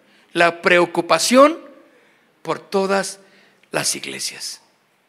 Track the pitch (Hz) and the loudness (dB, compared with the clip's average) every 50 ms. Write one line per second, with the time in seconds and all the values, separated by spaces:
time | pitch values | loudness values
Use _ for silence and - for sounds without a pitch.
0 | _ _ _ _ _ _ - 165 170 170 165 170 - 190 180 175 175 170 - 175 | _ _ _ _ _ _ 0 2 2 2 0 0 2 2 4 4 2 2 -2 -4
1 | 170 170 165 165 - - 240 262 277 311 330 - - - - - _ _ _ _ | -2 0 0 0 2 2 6 6 6 4 4 -2 -14 -20 -20 -20 _ _ _ _
2 | _ _ _ _ _ _ _ _ - 160 151 - - - - 196 190 190 196 196 | _ _ _ _ _ _ _ _ -10 -8 -8 -8 -8 -4 -2 -2 0 0 0 -2
3 | 190 - - - _ _ _ _ _ _ _ _ _ - - 78 71 - - 69 | -2 -6 -10 -16 _ _ _ _ _ _ _ _ _ -6 -6 -4 -4 -4 -6 -8
4 | - 71 67 67 - - - - - - - - _ _ _ _ _ _ _ _ | -10 -12 -12 -10 -10 -12 -12 -12 -16 -16 -16 -18 _ _ _ _ _ _ _ _
5 | _ | _